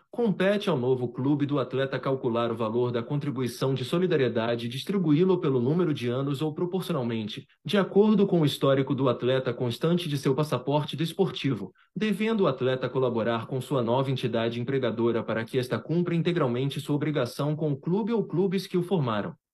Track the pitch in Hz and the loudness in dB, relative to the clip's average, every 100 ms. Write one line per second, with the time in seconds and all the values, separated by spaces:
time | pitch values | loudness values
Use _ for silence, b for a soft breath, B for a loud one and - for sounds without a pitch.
0 | B - 233 165 190 208 202 151 123 123 | B -2 0 2 2 2 0 0 2 0
1 | 123 - 131 147 143 143 123 127 135 135 | 0 -2 0 0 0 0 -2 -2 -2 -2
2 | 139 135 127 113 117 113 113 117 123 117 | -2 -2 0 0 0 -2 -2 0 0 -2
3 | 117 147 143 123 123 - 135 131 123 175 | -2 -4 -4 -2 -4 -2 -2 -2 -2 0
4 | 180 156 127 110 113 120 117 127 - 196 | 2 2 2 0 0 -2 -4 -6 -4 -2
5 | 160 147 185 180 151 131 120 165 170 123 | 2 4 4 2 2 0 2 2 2 0
6 | 120 123 139 139 156 156 175 185 - 160 | -2 -2 -2 -2 -2 -2 -2 -2 -2 -2
7 | 120 113 104 - - b 147 196 185 196 | -2 -2 -4 -8 -14 b -2 0 4 6
8 | 214 214 196 175 147 - 139 135 135 127 | 6 6 4 4 4 2 2 4 2 2
9 | 131 120 123 131 131 117 123 113 165 175 | 2 2 2 0 0 -2 -2 0 2 2
10 | 165 143 147 135 151 123 - 147 147 131 | 0 -2 0 0 0 -2 0 -2 -2 -4
11 | 160 - 175 - 139 110 95 b b - | -4 0 -2 0 -2 -2 -6 b b -4
12 | 214 196 220 226 180 131 127 127 123 135 | -2 0 0 2 2 2 0 0 -2 0
13 | 127 113 110 117 110 135 - 139 113 123 | 0 0 0 -2 -2 -6 -2 0 2 2
14 | 135 127 123 113 117 117 120 135 120 110 | 0 -2 -2 0 -2 -2 -2 -2 -2 0
15 | 117 117 - 110 113 131 120 117 - 165 | 0 0 -2 -4 -2 -4 -2 -4 -2 -2
16 | 175 170 170 165 135 120 139 139 135 147 | 0 0 0 2 0 0 -2 -4 -2 -2
17 | 151 147 120 - 143 151 156 143 - 185 | 0 0 -2 -2 -2 0 -2 -2 -2 -2
18 | 226 233 - 151 196 190 190 180 175 190 | 0 0 0 0 0 0 -2 -2 0 0
19 | 127 104 92 - _ | 0 -2 -4 -8 _